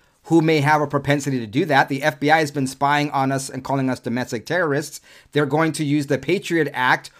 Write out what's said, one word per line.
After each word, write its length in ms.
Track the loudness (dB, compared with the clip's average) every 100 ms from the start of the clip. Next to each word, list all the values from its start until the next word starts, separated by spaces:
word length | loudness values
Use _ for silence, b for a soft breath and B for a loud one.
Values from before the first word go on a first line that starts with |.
| b b
who 180 | 2 2
may 180 | 4 4
have 220 | 4 2
a 40 | 2
propensity 520 | -2 0 0 0 -4
to 80 | -2
do 180 | -2
that. 240 | 2 2 2
The 140 | 0
F 180 | -2 0
B 100 | 2
I 100 | 4
has 100 | 2
been 160 | -2 -4
spying 440 | -2 0 0 0
on 220 | -2 -2
us 160 | -2 -6
and 160 | -10
calling 240 | -4 -2 -2
us 120 | -4
domestic 440 | -4 -4 -4 -8
terrorists. 560 | -4 -2 0 -2 -4 -12 b b b
They're 140 | -2 0
going 260 | 2 0
to 120 | 0
use 220 | 0 0 0
the 120 | -2
Patriot 500 | 0 -2 0 0 0
Act 360 | 0 2 2 -2 b